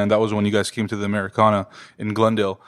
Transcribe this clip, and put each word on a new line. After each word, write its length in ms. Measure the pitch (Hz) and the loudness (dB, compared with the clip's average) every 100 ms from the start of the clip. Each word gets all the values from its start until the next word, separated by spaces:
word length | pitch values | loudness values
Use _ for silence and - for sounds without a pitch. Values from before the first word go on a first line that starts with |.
and 80 | 104 | 2
that 80 | 107 | 2
was 120 | 110 | 2
when 140 | 104 104 | 0 0
you 60 | |
guys 180 | 104 95 | 0 -2
came 180 | - 107 | -4 -6
to 80 | 104 | -4
the 100 | 101 | -4
Americana 640 | 104 95 - 107 101 95 - - - | -4 -2 2 4 2 -2 -12 -20 -10
in 160 | 107 | -6
Glendale, 480 | 104 110 110 98 95 | 0 2 2 -2 -4